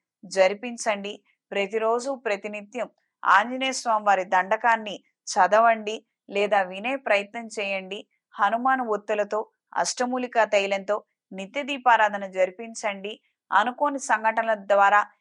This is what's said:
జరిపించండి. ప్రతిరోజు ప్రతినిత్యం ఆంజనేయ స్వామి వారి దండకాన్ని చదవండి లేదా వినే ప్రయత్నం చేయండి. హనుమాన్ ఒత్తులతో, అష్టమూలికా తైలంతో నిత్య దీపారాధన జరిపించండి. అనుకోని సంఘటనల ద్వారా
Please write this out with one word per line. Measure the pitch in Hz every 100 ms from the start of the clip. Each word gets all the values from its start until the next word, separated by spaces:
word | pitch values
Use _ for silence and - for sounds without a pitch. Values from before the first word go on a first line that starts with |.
| _ _ 185
జరిపించండి. | 185 185 208 247 233 233 202 202 208 _ _ -
ప్రతిరోజు | 202 196 214 226 240 262 262 240
ప్రతినిత్యం | 202 208 208 202 247 208 _ _ - -
ఆంజనేయ | 185 233 262 262
స్వామి | 262 240 214 208
వారి | 190
దండకాన్ని | 185 185 190 220 233 226 214 175 _ _
చదవండి | - 214 180 214 233 226 214 220 _ _ -
లేదా | 202 208 202
వినే | 185 190 240 269
ప్రయత్నం | 254 202 202 233 226
చేయండి. | 220 196 190 190 202 - _ _
హనుమాన్ | - 208 233 254 262
ఒత్తులతో, | 233 208 208 214 208 214 - _ _
అష్టమూలికా | - 175 - 247 254 247 233
తైలంతో | 214 208 196 196 196 214 _ _ _
నిత్య | 190 190 269
దీపారాధన | 277 277 247 226 214 202 196
జరిపించండి. | 190 185 185 226 226 214 196 196 220 _ _ -
అనుకోని | 196 233 254 285 277
సంఘటనల | - 214 220 226 226
ద్వారా | 208 196 202 202 208 - _